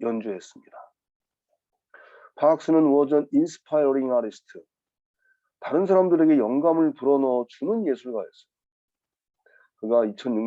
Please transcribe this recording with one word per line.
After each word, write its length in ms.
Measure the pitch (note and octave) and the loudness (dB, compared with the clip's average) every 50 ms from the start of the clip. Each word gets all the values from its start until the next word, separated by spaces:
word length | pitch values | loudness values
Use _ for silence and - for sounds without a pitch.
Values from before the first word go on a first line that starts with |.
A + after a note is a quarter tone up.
연주했습니다. 760 | A#2 A#2 A#2 A2+ G#2+ A2 F#2+ F2+ - - - - _ _ - - - - _ _ _ _ _ _ _ _ _ _ _ _ _ _ _ _ _ _ _ _ - - - - - - - - _ | -6 -6 -6 -6 -6 -8 -10 -12 -14 -20 -20 -20 _ _ -20 -20 -20 -20 _ _ _ _ _ _ _ _ _ _ _ _ _ _ _ _ _ _ _ _ -20 -20 -20 -20 -20 -20 -20 -20 _
박스는 560 | - D3 D#3 D#3+ D#3 - - D#3+ D#3+ D#3 C#3+ | 0 0 2 2 0 0 0 2 4 4 4
was 220 | C#3 C#3+ C#3+ C3+ D3+ | 4 2 2 2 0
an 140 | D3 D3 - | -2 0 0
inspiring 800 | C#3+ C#3+ E3 D#3+ - - _ - D#3 D3+ D3 C#3 C3+ C#3 C3 B2+ | 0 0 0 0 -4 -12 _ -4 -2 0 0 0 0 -2 -2 -2
artist. 340 | B2+ A#2+ A2+ G#2+ - - _ - - F2 - _ _ _ _ _ _ _ _ _ _ _ _ _ _ _ _ _ _ - | -2 -2 -2 -4 -8 -16 _ -20 -20 -20 -20 _ _ _ _ _ _ _ _ _ _ _ _ _ _ _ _ _ _ -16
다른 260 | - - C3 E3+ G3 | -8 -4 -2 0 0
사람들에게 500 | F#3 F#3+ F#3 F#3 F3+ F3 D#3+ D#3+ D#3 D3+ C3+ | 2 2 2 4 4 2 4 4 4 4 2
영감을 540 | G#2+ A2 B2+ C#3+ D#3 E3 D#3+ E3 D#3+ D3+ - | 2 0 0 0 0 0 2 2 0 -2 -2
불어넣어 520 | - C3 C3+ C#3+ C#3 C3+ C3 B2 B2 A#2 - | -2 0 0 2 2 2 0 -2 -2 -4 -6
주는 380 | - - C3+ F3 A3+ A3+ G3+ | -10 -8 -6 -4 -4 -2 -2
예술가였어요. 640 | D3+ B2 A2+ - B2+ A#2 G#2 E2 - _ _ _ _ _ _ _ _ _ _ _ _ _ _ _ _ _ _ _ _ _ _ _ _ _ _ _ _ _ | -4 -4 -6 -8 -10 -10 -10 -10 -12 _ _ _ _ _ _ _ _ _ _ _ _ _ _ _ _ _ _ _ _ _ _ _ _ _ _ _ _ _
그가 280 | _ A2 A2 A#2 A#2 A2+ | _ -4 0 0 0 0
이천육 380 | G#2+ G2+ - - B2 A#2 G#2+ A2+ | 0 -4 -6 -6 -4 -4 -2 -2